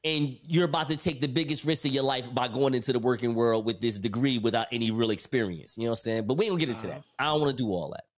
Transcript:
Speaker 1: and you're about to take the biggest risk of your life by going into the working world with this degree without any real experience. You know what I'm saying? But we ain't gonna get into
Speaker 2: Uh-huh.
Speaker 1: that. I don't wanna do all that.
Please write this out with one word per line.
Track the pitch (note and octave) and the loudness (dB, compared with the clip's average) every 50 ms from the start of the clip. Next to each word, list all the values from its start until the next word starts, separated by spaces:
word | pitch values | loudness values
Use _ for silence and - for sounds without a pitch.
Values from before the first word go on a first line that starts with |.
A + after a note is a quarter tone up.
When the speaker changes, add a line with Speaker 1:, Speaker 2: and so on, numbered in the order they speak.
| - | 0
Speaker 1:
and | D#3+ D#3 D3+ D3 C#3 B2+ - | 0 2 2 0 0 -2 -8
you're | - D#3+ E3 E3 F3+ | -6 0 2 2 4
about | E3 D3 E3 D#3 C3+ | 4 2 -2 0 -2
to | D#3+ | -4
take | D3 - F3 D3+ B2+ | -2 -2 -4 -2 0
the | C#3 C#3+ | -2 0
biggest | B2 E3 E3 C#3+ D3+ C3+ - | 0 0 0 0 -2 -2 0
risk | D3 D#3+ - - | 0 0 2 0
of | C#3+ | 0
your | C3 C3+ | 2 2
life | C3+ C3+ C3+ B2+ A#2+ A#2+ B2 | 2 2 0 0 -4 -2 -2
by | B2 B2 B2 | -2 -2 0
going | A2 B2+ C#3 C3+ C3 | 0 2 2 4 2
into | B2 A2 - | 2 0 0
the | B2+ B2 | 0 2
working | A2 B2 B2+ A2 A#2+ A#2+ A#2 | 2 2 0 2 0 0 2
world | A2+ A#2 A#2 A2+ A2 A2 | 4 4 4 4 2 2
with | A2+ A2 F2 | 0 -2 0
this | A2+ A#2 G#2 G2+ | -2 -2 -2 0
degree | G2 A2+ G2+ A#2 C3 C#3 C3 A#2 | -4 -4 0 2 2 2 2 2
without | G#2 A#2 G#2 A#2 A2+ - | 0 2 2 0 -2 -2
any | B2 A#2 A#2 A2+ | -2 -2 0 0
real | A2 A2+ A#2 A2+ | 2 2 2 0
experience. | G#2+ - - - - B2+ A2 F#2+ F2 D#2+ - - - | 0 -2 -4 -2 -2 0 0 0 -4 -8 -10 -12 -8
You | - A#2 | -4 -2
know | A#2 | -2
what | A#2 - | -2 -2
I'm | |
saying? | - A#2 A2+ A2+ A2 | -2 -2 -2 -2 0
But | G#2 C3 | -2 0
we | D#3 G#3+ | 0 0
ain't | A3 | 0
gonna | F#3 F3 | 0 0
get | - B2+ | 0 -2
into | A#2 G#2+ A2+ F#2 | -2 -6 -6 -8
Speaker 2:
Uh-huh. | D#2 - | -10 -10
Speaker 1:
that. | - _ _ - | -14 _ _ -4
I | C3+ | 0
don't | D3+ D3+ D3+ | 2 2 2
wanna | D3+ C#3+ | 2 2
do | C3 A#2+ B2+ G#2+ | 0 0 -2 0
all | F#2+ F2 D#2 C#2 | 0 -2 -2 -6
that. | - - - _ _ | -10 -12 -16 _ _